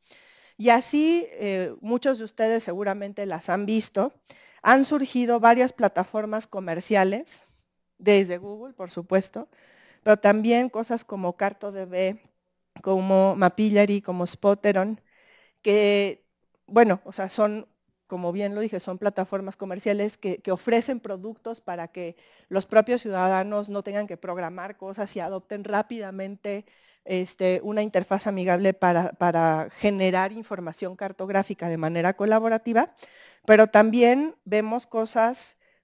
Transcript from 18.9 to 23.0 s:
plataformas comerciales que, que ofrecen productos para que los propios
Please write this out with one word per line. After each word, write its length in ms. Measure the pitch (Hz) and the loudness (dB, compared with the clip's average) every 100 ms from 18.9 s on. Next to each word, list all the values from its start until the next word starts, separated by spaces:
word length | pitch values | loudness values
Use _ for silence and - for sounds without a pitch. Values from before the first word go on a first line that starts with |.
| 180 | -6
plataformas 580 | 202 196 190 196 190 - | -4 -4 -6 -6 -8 -12
comerciales 600 | 196 185 214 202 208 - | -12 -6 -4 -2 -4 -6
que, 220 | 196 180 | -8 -6
que 140 | - | -6
ofrecen 460 | 185 - 233 240 247 | -4 0 0 0 -6
productos 600 | - 190 202 220 233 226 | -8 -12 -12 -14 -14 -14
para 280 | - 175 170 | -12 -12 -12
que 280 | 185 175 170 _ _ - | -12 -12 -14 _ _ -6
los 180 | 190 190 | -6 2
propios 360 | 220 214 247 | 2 4 0